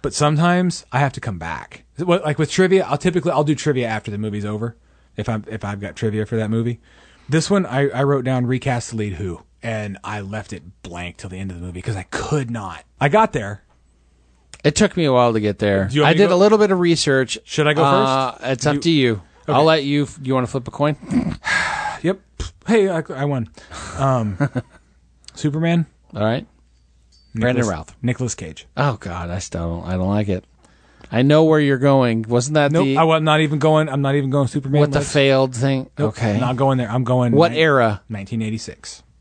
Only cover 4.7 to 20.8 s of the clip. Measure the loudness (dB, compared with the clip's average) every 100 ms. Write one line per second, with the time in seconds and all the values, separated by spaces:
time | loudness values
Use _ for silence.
4.7 | -10 _ _ _ -8 -6 -6 -6 -10 -8
5.7 | -8 -10 -4 -4 -2 -2 -2 0 -2 -2
6.7 | -6 _ _ -20 _ -2 -2 2 0 0
7.7 | 0 0 0 0 0 0 0 0 -2 -2
8.7 | -4 -4 -6 -6 -6 -8 -8 _ _ -8
9.7 | -6 -8 -10 -10 -10 -8 -10 -10 -14 -16
10.7 | -20 -14 -10 -12 -12 -14 -10 -10 -10 -10
11.7 | -10 -8 -8 -6 -8 -4 -4 -2 -8 -10
12.7 | -14 _ _ 2 4 2 0 -8 -12 _
13.7 | _ _ _ _ _ _ _ _ -2 -2
14.7 | 2 0 2 2 4 4 2 0 0 0
15.7 | 2 0 2 4 4 4 6 4 4 4
16.7 | 2 2 2 2 2 0 -6 -6 0 0
17.7 | 2 4 4 2 2 0 -4 -4 -2 0
18.7 | 0 2 4 2 0 -6 _ 0 4 4
19.7 | 4 2 0 -2 -6 -2 -2 0 -4 -8
20.7 | -2